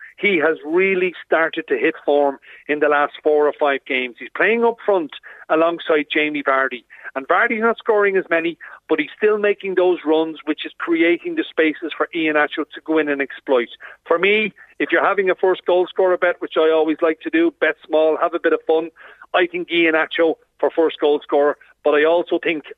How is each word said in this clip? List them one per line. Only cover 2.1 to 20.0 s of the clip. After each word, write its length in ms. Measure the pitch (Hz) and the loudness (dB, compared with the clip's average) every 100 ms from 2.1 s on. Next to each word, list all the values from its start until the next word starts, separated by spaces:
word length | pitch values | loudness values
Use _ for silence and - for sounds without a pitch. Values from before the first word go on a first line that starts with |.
| 143 143 135 - - - | 2 2 -2 -12 -12 -6
in 100 | 147 | -2
the 100 | 147 | 2
last 260 | 147 147 - | 2 0 -2
four 240 | 156 151 147 | 0 2 2
or 60 | - | 0
five 260 | 147 135 - | 0 -2 -4
games. 300 | 131 127 - | -4 -4 -10
He's 120 | 117 - | -10 -2
playing 280 | 185 233 | 0 2
up 120 | 233 233 | 0 0
front 280 | - 190 151 - - - - | 0 0 -2 -10 -20 -16 -2
alongside 580 | 160 165 170 - 156 147 | 0 2 0 -2 -2 0
Jamie 320 | 156 151 147 | -2 -2 -2
Vardy. 400 | 139 135 135 120 - - - 135 | 0 0 0 -4 -16 -20 -12 -8
And 100 | 135 | 0
Vardy's 360 | 180 226 226 | 0 2 0
not 160 | 226 220 | 0 0
scoring 380 | - 208 202 190 | 0 2 2 0
as 120 | - | 0
many, 260 | 165 165 160 - - - | -2 -2 -6 -14 -12 -2
but 120 | 160 | -2
he's 100 | 147 - | -2 -2
still 220 | 214 214 | 0 2
making 360 | 208 196 196 | 0 -2 -2
those 300 | 185 180 165 | 0 2 2
runs, 340 | 147 156 160 151 | 0 0 0 -6
which 200 | - 147 | -8 -8
is 80 | 156 - | -8 -8
creating 560 | - 165 170 170 175 | -2 0 2 0 -2
the 100 | 160 | -6
spaces 480 | 151 - 156 147 156 - | -4 0 0 -2 -6 -6
for 120 | 151 | -6
Iheanacho 560 | 175 156 151 147 - 147 | -2 0 0 0 -2 -8
to 100 | - | -8
go 140 | - 156 | -4 -2
in 100 | 151 | 0
and 140 | 139 | -2
exploit. 480 | 135 - - 127 113 - - - | -4 -8 0 0 0 -8 -20 -8
For 140 | - 170 | -2 0
me, 340 | 196 214 214 - - - | 2 0 -2 -8 -14 -6
if 140 | 147 | 0
you're 120 | 165 | 2
having 260 | 156 196 185 | 2 0 0
a 40 | |
first 300 | 180 190 180 | 0 0 0
goal 220 | - 175 170 | 0 0 0
scorer 300 | - 185 - | 0 0 2
bet, 220 | 180 - | 0 -2
which 160 | 151 160 | -4 0
I 140 | 160 | 2
always 280 | 160 156 151 | 4 2 0
like 200 | 165 160 | 0 -2
to 100 | 160 | -2
do, 220 | 160 170 | 0 0
bet 240 | - 160 - | 0 -2 -2
small, 320 | - 156 156 156 | -2 2 2 2
have 180 | 170 | -2
a 40 | 165 | -2
bit 140 | 165 | 0
of 100 | 156 | 0
fun, 260 | - 160 165 - - - - | 0 0 -2 -10 -20 -20 -4
I 120 | 180 180 | 0 0
think 220 | 180 170 | -4 -4
Iheanacho 680 | 170 165 156 | 0 2 2